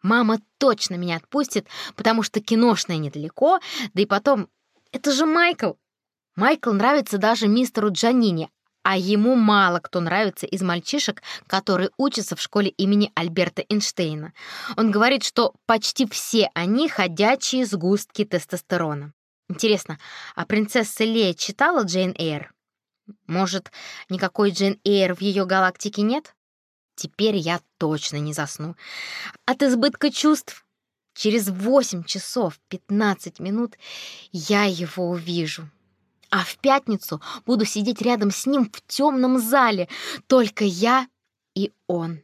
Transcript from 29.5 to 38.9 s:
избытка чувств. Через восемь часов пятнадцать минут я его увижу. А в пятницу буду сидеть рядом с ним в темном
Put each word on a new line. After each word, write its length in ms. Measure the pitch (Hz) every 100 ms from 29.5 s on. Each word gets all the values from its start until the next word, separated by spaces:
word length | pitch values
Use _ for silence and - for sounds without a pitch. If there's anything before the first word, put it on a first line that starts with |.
| 262
избытка 480 | 277 247 277 - 294
чувств. 540 | - 302 302 - - _ _ _ _ _
Через 340 | - 214 220 196
восемь 560 | 185 202 277 247 185
часов 540 | 165 196 - - 196 151 _
пятнадцать 720 | 185 _ 202 214 190 - -
минут 360 | 170 208 233 - - - - - -
я 340 | 180 147 202
его 460 | 208 175 170 - 175
увижу. 580 | 175 165 170 160 - 160 _ _ _ _ _ _
А 140 | 185
в 120 | 180 -
пятницу 600 | 269 269 269 208 - 151 - -
буду 220 | - 240 208
сидеть 340 | 208 208 226
рядом 300 | 226 240 202
с 160 | 190 -
ним 240 | 277 226
в 80 | -
темном 520 | _